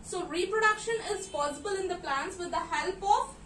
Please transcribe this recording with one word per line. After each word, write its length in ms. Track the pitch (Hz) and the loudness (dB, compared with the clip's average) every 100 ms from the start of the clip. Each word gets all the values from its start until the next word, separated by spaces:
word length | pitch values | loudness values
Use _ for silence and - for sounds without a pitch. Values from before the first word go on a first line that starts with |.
So 220 | - 359 330 | -6 -4 -2
reproduction 680 | 320 381 427 440 427 - 453 359 | 0 2 4 4 4 0 -2 -2
is 160 | 392 - | -4 -2
possible 480 | 294 294 285 415 381 | 0 0 0 -4 -2
in 120 | 370 | -2
the 80 | 349 | -2
plants 420 | 311 277 330 359 | 0 -2 -2 -6
with 140 | 339 | -2
the 60 | 339 | -2
help 440 | 330 302 320 - | 0 -2 -2 -2
of 320 | 392 415 - - | 4 4 4 -6